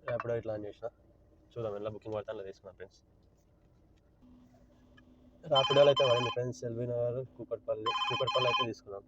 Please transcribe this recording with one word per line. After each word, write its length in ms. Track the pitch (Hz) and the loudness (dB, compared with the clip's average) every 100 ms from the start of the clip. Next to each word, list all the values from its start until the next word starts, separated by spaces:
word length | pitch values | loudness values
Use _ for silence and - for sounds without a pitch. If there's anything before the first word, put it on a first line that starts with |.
| 147 | -6
Rapido 260 | 120 117 117 | -6 -2 -4
ఇట్లా 160 | 110 107 | -4 -8
on 80 | 104 | -8
చేసిన. 220 | 101 117 _ _ _ - _ _ | -10 -12 _ _ _ -20 _ _
చూద్దాం 260 | - 113 101 | -8 -6 -4
ఎలా 140 | 107 | -6
బుకింగ్ 260 | 107 113 107 | -8 -8 -6
పడతా 160 | 104 | -6
అలా 100 | 110 | -10
తీసుకుందాం 320 | 95 98 98 87 | -10 -14 -18 -18
ఫ్రెండ్స్. 240 | 95 _ _ _ _ _ _ _ _ _ _ _ _ _ 254 247 247 247 - - - - - - - - | -20 _ _ _ _ _ _ _ _ _ _ _ _ _ -20 -20 -20 -20 -20 -20 -20 -20 -20 -20 -20 -20
Rapido-లో 460 | 160 139 135 139 143 | 0 2 6 8 8
అయితే 120 | 139 139 | 8 4
పడింది 240 | 120 123 113 | 4 2 -2
ఫ్రెండ్స్, 260 | 123 120 123 | -4 -4 -6
ఎల్బీ 200 | 117 120 | -4 -4
నగర్, 280 | 120 120 120 131 | -2 -2 -2 -8
కూకట్పల్లి. 580 | - 165 110 - 110 107 - - | -12 -8 -8 -4 -4 -2 -4 -2
కూకట్పల్లి 420 | 123 131 - 127 | -2 0 2 2
అయితే 140 | 120 120 | 2 -2
తీసుకుందాం. 360 | 107 - 98 | -4 -10 -14